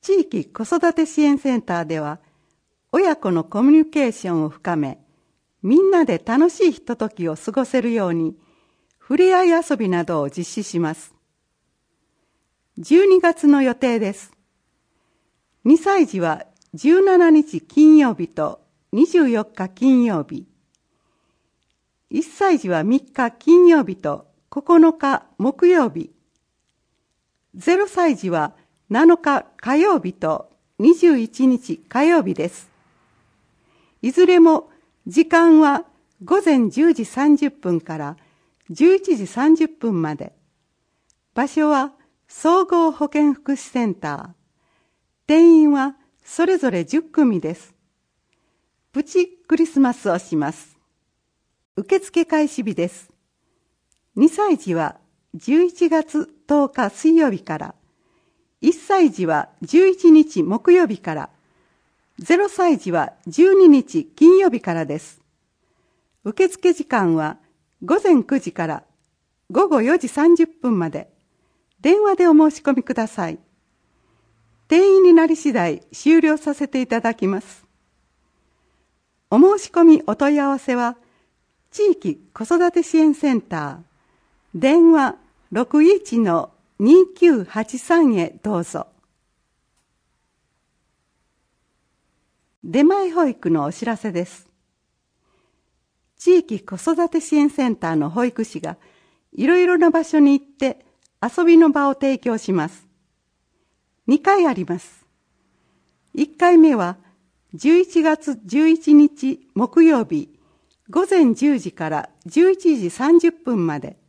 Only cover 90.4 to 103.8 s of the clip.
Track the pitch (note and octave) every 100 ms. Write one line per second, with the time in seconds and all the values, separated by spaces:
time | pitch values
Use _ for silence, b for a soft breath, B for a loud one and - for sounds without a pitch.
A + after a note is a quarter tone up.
90.4 | _ _ _ _ _ _ _ _ _ _
91.4 | _ _ _ _ _ _ _ _ _ _
92.4 | _ _ - G3+ D4 G4+ F#4 E4 D#4 -
93.4 | E3+ D#3+ C#3+ - A#3 A3 A3 E3+ F3 -
94.4 | _ _ _ _ _ _ _ _ _ _
95.4 | _ _ _ _ _ _ _ _ - F4+
96.4 | E4+ G#3 - F#3 - E4 E4+ E4 D#4+ D4+
97.4 | C#4+ C#4+ B3+ A3 E3 D#3+ D3 F3+ B3 A#3+
98.4 | A3 - D#3 E3+ _ _ _ _ _ -
99.4 | C4 F4+ F4+ F4+ E4 E4 D#4+ D#4 C#4+ C#4
100.4 | _ _ C4+ - _ _ _ _ A#3+ -
101.4 | E4+ E4 D#4+ D4 C#4 C4+ C4+ C4 B3 A3
102.4 | - F#3 D#3 - _ _ _ _ _ _
103.4 | _ _ _ _